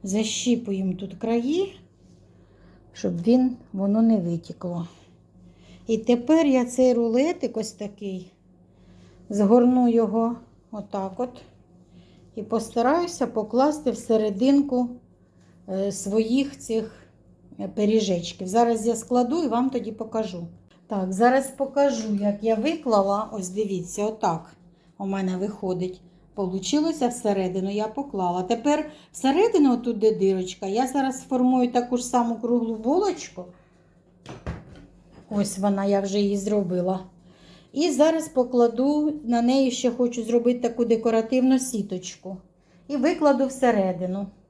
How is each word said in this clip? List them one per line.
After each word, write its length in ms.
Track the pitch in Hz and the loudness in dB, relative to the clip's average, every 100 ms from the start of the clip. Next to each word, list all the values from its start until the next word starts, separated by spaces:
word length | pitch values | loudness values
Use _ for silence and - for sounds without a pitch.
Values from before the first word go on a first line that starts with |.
Защіпуємо 880 | 196 202 220 - 247 233 - 190 190 | -2 -2 -2 -2 0 0 0 -4 -4
тут 220 | 180 - | -4 -10
краї, 640 | - 233 233 247 339 392 - - _ - - - _ _ _ - - - | -8 -2 -2 0 -2 -2 -8 -20 _ -20 -20 -20 _ _ _ -20 -20 -20
щоб 300 | - 196 170 | -8 -6 -2
він, 340 | 196 254 254 247 - | 2 4 2 -2 -10
воно 300 | 190 196 214 | -4 0 2
не 140 | 226 214 | 4 2
витікло. 720 | 170 170 - - 180 170 170 - - _ _ - - _ - - - | 0 -4 -8 -12 -8 -8 -10 -14 -20 _ _ -20 -20 _ -20 -18 -4
І 120 | 226 | -2
тепер 480 | 220 240 240 320 302 | 2 0 4 4 6
я 180 | 262 | 4
цей 300 | 240 - 254 | 2 2 4
рулетик 640 | 240 233 233 302 - 240 220 | 4 2 2 2 0 -4 -4
ось 160 | 214 | -8
такий, 600 | - 202 - 202 185 180 _ _ _ _ _ - - - - - | -8 -12 -10 -10 -10 -12 _ _ _ _ _ -20 -20 -20 -20 -6
згорну 600 | 202 202 240 240 254 240 | 0 6 6 6 4 4
його 480 | 226 214 220 226 233 - _ _ | 4 2 0 -2 -4 -14 _ _
отак 500 | 214 196 202 190 185 | -16 -8 -8 -6 -6
от 220 | 247 - - _ _ - _ - - - - - | -10 -10 -20 _ _ -20 _ -20 -20 -20 -18 -14
і 60 | |
постараюся 840 | - 226 220 240 240 330 339 - 247 | -4 -4 -2 0 2 2 -2 -4 -4
покласти 640 | 226 208 233 285 302 254 | -4 -2 2 2 0 -4
всерединку, 1000 | - - 220 214 190 254 285 277 247 247 - _ _ _ _ _ _ - | -6 0 0 0 0 4 4 4 -2 -2 -6 _ _ _ _ _ _ -8
е, 240 | 190 202 | -4 -4
своїх 680 | 190 196 214 220 262 277 - | -4 -2 0 2 0 0 -6
цих, 340 | - 220 220 - - _ _ _ - - | -4 -4 -4 -14 -20 _ _ _ -20 -12
е, 80 | 196 | -8
пиріжечків. 800 | - 208 220 190 175 170 - 185 | 0 2 4 2 -2 -4 -10 -2
Зараз 380 | 220 233 226 214 | 2 2 2 0
я 100 | 226 | -2
складу 460 | - 247 240 320 | 0 0 2 0
і 60 | 294 | 0
вам 220 | 233 262 | 0 0
тоді 220 | 254 220 | -2 -6
покажу. 540 | 220 220 220 214 180 170 - _ _ _ | -10 -8 -6 -6 -8 -12 -16 _ _ _
Так, 260 | 202 185 | -4 -2
зараз 380 | 190 240 262 269 | 4 4 4 0
покажу, 640 | - 269 285 277 226 214 | -6 -2 2 2 0 -2
як 280 | 202 202 202 | 0 0 0
я 120 | 220 | 0
виклала. 720 | 214 269 330 262 214 196 202 220 | 0 0 -2 2 2 4 -2 -4
Ось 160 | 214 180 | -8 -8
дивіться, 560 | 190 208 185 165 - | -4 -4 -4 -6 -4
отак 480 | 214 220 196 165 - - - _ _ - | -6 -2 -2 -2 -8 -20 -20 _ _ -10
у 80 | 196 | -6
мене 300 | 196 185 185 | -2 -2 -4
виходить. 640 | 202 - 185 180 185 - - _ _ | -6 -6 -6 -4 -6 -8 -20 _ _
Получилося 720 | - 185 190 190 294 320 311 240 | -6 -4 -4 -2 0 0 0 -2
всередину, 640 | 240 214 196 185 185 190 | 0 -2 0 -2 -2 -4
я 180 | 202 220 | -4 -4
поклала. 540 | 247 277 202 180 180 | -6 -8 -4 -2 -2
Тепер 480 | 180 226 294 302 302 - - | -2 -2 0 0 -2 -14 -20
всередину, 640 | - 262 302 453 415 277 | -2 0 4 4 6 4
отут 240 | 240 240 208 | 4 -2 2
де 140 | 220 | 2
дирочка, 540 | 180 190 190 185 - 196 | 4 2 0 -4 -8 -4
я 200 | 214 254 | -2 0
зараз 340 | 277 269 262 | 0 -2 -4
сформую 520 | - 254 254 254 247 | -4 2 4 4 2
таку 240 | 247 240 240 | 0 0 -4
ж 80 | |
саму 320 | - 247 233 220 | 0 0 0 -2
круглу 400 | 240 240 226 220 | 0 0 0 -2
булочку. 680 | 220 339 415 302 - - 175 - _ _ _ _ _ _ - - - - - - - _ _ - - | 0 2 0 -4 -10 -14 -16 -18 _ _ _ _ _ _ -20 -14 -12 -12 -14 -20 -20 _ _ -20 -6
Ось 280 | 208 190 190 | -2 -2 0
вона, 260 | 202 196 | 0 0
я 160 | 196 196 | 2 0
вже 200 | 196 202 | 0 0
її 160 | 202 202 | 0 0
зробила. 640 | 202 208 180 180 180 185 - - - _ - - _ | 0 0 0 -2 -2 -4 -8 -20 -20 _ -20 -20 _
І 180 | 269 339 | -2 0
зараз 380 | 254 311 320 311 | 4 4 2 -2
покладу, 840 | 254 247 247 240 233 269 302 302 302 | -2 0 4 2 2 0 0 -2 -4
на 180 | 226 233 | -2 0
неї 280 | 240 269 262 | 2 2 2
ще 200 | 247 247 | 0 -2
хочу 340 | 240 240 240 | 0 -2 -2
зробити 360 | 220 233 233 247 | 0 2 2 0
таку 240 | 233 233 | -2 -2
декоративну 760 | 220 226 226 226 220 254 262 262 | 0 2 2 0 2 2 4 2
сіточку. 760 | 254 226 196 185 - - 185 190 - _ _ _ - | 0 -6 -4 -8 -10 -16 -14 -14 -18 _ _ _ -6
І 80 | 285 | 0
викладу 500 | 285 339 302 254 269 | 0 4 4 4 0
всередину. 800 | - 247 214 190 175 180 190 196 - | 2 2 2 0 -2 -4 -6 -8 -14